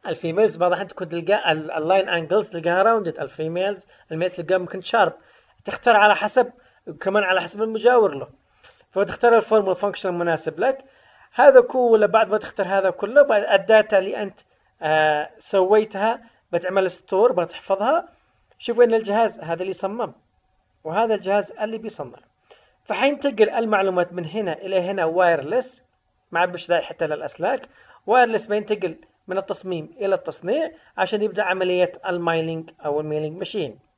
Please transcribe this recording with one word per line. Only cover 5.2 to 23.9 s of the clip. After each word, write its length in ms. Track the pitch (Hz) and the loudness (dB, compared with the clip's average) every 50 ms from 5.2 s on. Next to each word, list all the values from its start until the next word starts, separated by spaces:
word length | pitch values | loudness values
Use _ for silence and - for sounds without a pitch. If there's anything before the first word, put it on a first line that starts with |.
| _ _ _ _ _ _ _ _ _ | _ _ _ _ _ _ _ _ _
تختار 300 | - - - - 247 226 | -14 -14 -2 2 4 4
على 200 | 208 202 208 196 | 6 6 6 4
حسب، 360 | - 202 208 - 254 240 240 - _ _ _ _ _ _ - 160 147 | 4 0 0 2 0 0 0 -4 _ _ _ _ _ _ -18 -16 -6
كمان 220 | - 190 190 208 202 | -6 0 0 0 0
على 180 | 185 185 190 | 2 0 0
حسب 220 | 165 - - 202 220 | -2 -4 -6 -6 -6
المجاور 500 | 220 220 220 214 240 254 240 220 180 143 | -4 -4 2 2 4 4 6 4 2 0
له، 140 | 139 127 - _ _ _ _ _ _ _ - _ _ _ _ | -4 -12 -14 _ _ _ _ _ _ _ -20 _ _ _ _
فتختار 460 | _ 185 202 170 - - - 240 233 | _ -2 -2 -2 -2 0 2 4 4
الفورم 300 | 226 - - 220 214 202 | 4 4 4 2 2 2
والفانكشن 420 | 190 185 - - 202 196 - - 190 | 2 -2 -2 -2 -6 -6 -4 -6 -6
المناسب 500 | 180 175 175 170 165 156 - 165 151 156 | -4 -2 -2 -2 -2 -2 -4 -8 -6 -2
لك. 260 | 202 262 262 269 - _ _ _ _ _ _ _ _ _ _ | -2 -2 -2 -4 -10 _ _ _ _ _ _ _ _ _ _
هذا 280 | - 254 294 262 254 | 8 8 10 10 10
كله 440 | 240 240 - 262 247 240 226 214 208 | 6 6 0 0 4 4 4 4 4
بعد 240 | 202 - 220 220 190 | 4 2 2 2 2
ما 80 | 208 | -2
تختار 300 | 214 214 - - - 196 | -4 -4 -6 -6 -6 -4
هذا 220 | 180 190 196 190 190 | -2 0 0 0 0
كله، 320 | 180 - - 196 247 285 | -2 -2 -6 2 4 4
بعد 220 | 277 277 226 208 202 | 6 6 4 0 0
الداتا 540 | - - 196 185 190 220 214 214 220 214 | 2 0 0 2 4 4 4 4 4 0
اللي 240 | 190 190 196 196 - | 0 0 0 -6 -8
أنت، 180 | 214 196 190 _ _ _ _ _ _ _ _ _ | -8 -10 -12 _ _ _ _ _ _ _ _ _
آه، 480 | 170 156 156 156 156 156 151 151 151 - - | -4 0 0 2 2 2 2 0 -2 -6 -12
سويتها 840 | - - - - 196 185 185 208 214 214 214 - 190 202 226 240 240 - _ _ _ _ _ | -20 -14 -2 0 0 2 4 4 2 2 0 -4 -4 -2 -2 -2 -4 -10 _ _ _ _ _
بتعمل 400 | - 170 170 185 190 196 190 180 | -6 -4 -4 -2 0 0 0 0
store، 400 | - - _ _ - 190 220 254 | -4 -8 _ _ 0 2 2 4
بتحفظها. 760 | - 175 170 165 - - - - 196 196 208 240 302 339 359 - _ _ _ _ _ _ _ _ _ _ | 2 0 -4 -4 -8 -20 -4 -4 -4 -2 0 0 0 0 -2 -6 _ _ _ _ _ _ _ _ _ _
شوف 180 | - - 240 | -8 -6 4
وين 160 | 220 240 233 226 | 4 4 4 4
الجهاز 460 | 226 220 208 202 220 226 208 - - | 0 0 0 0 0 0 0 -2 -8
هذا 220 | 160 160 170 170 | -8 -8 -6 -6
اللي 120 | 185 190 185 | -6 -8 -8
صمم، 400 | - - 190 202 240 226 160 127 _ _ _ _ _ _ _ _ _ _ _ _ _ _ | -6 -6 -8 -4 -6 -8 -8 -8 _ _ _ _ _ _ _ _ _ _ _ _ _ _
وهذا 320 | 156 165 196 226 226 220 | -6 -2 -2 0 0 0
الجهاز 360 | 196 175 185 196 208 190 202 | -2 -2 -2 -2 -2 -2 -4
اللي 260 | - - 220 220 226 | -8 -10 -8 -8 -8
بيصنع، 420 | 220 220 220 - - 147 123 - - _ _ _ _ _ _ - _ _ _ _ _ _ | -10 -10 -12 -12 -12 -14 -14 -14 -20 _ _ _ _ _ _ -20 _ _ _ _ _ _
فحينتقل 680 | _ 202 190 226 277 294 - - 285 226 202 214 - | _ -4 0 0 0 0 0 -4 -6 2 2 2 2
المعلومات 640 | - 233 233 220 214 196 196 196 | 2 -2 -2 0 0 0 0 0